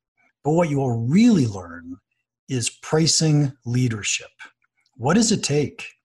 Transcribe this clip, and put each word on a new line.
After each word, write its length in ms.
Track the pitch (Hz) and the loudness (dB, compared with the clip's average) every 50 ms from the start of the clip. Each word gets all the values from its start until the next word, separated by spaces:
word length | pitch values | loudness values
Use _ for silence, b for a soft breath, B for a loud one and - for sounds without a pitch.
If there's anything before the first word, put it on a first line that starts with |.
| _ _ _ _ _ _ _ _ - | _ _ _ _ _ _ _ _ -4
but 80 | 143 156 | -2 0
what 160 | 170 175 160 | 2 0 0
you 100 | 143 139 | 0 -2
will 280 | 139 131 117 117 113 | -2 -2 -2 -2 -2
really 400 | 120 147 196 226 247 220 175 131 | 2 4 6 6 6 6 4 2
learn 500 | 113 98 98 90 85 82 85 85 85 90 101 _ _ _ _ _ _ _ _ _ - | 2 -2 -6 -12 -14 -16 -18 -16 -16 -18 -18 _ _ _ _ _ _ _ _ _ -6
is 200 | 139 123 113 - | -6 -4 -4 -6
pricing 840 | - _ - - - 156 165 147 - - 165 160 151 147 147 135 - _ - | -8 _ -8 -2 0 0 2 2 2 2 2 2 2 2 2 0 -4 _ -8
leadership. 680 | 117 120 127 127 120 113 104 95 - - - - - _ - - - _ _ _ _ _ _ _ _ _ | -4 -2 0 0 0 -2 -4 -6 -6 -6 -6 -8 -10 _ -20 -20 -20 _ _ _ _ _ _ _ _ _
What 180 | - 110 135 170 | -6 -2 2 2
does 180 | 226 226 - 208 | 2 2 2 0
it 100 | 135 - | -2 -2
take? 440 | - 139 147 143 - - - - - - _ | -2 -2 -2 -2 -2 -6 -12 -18 -18 -18 _